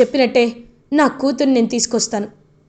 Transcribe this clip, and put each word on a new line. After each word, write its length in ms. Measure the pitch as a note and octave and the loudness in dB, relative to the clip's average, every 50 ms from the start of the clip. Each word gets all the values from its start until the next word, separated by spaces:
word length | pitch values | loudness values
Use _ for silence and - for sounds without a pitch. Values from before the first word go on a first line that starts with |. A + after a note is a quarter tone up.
చెప్పినట్టే 540 | B3 B3 - C#4 C4 B3 B3+ B3+ A#3 A#3 A#3 - - - _ _ _ - C#4+ | 2 2 2 0 0 2 2 2 0 0 -2 -8 -18 -20 _ _ _ -4 0
నా 140 | D4+ D4 C4 | 2 2 2
కూతుర్ని 460 | - - - C4+ C4+ C4+ C#4+ C4+ C4 | 0 -2 -4 -2 0 0 0 2 2
నేను 140 | A#3+ A3+ A3+ | 2 0 0
తీసుకొస్తాను, 600 | - A#3 A3+ - - A3+ A3+ - - G#3 G3+ G#3 - _ _ _ _ _ _ | -2 -4 -4 -2 -4 -4 -4 -4 -6 -6 -8 -8 -12 _ _ _ _ _ _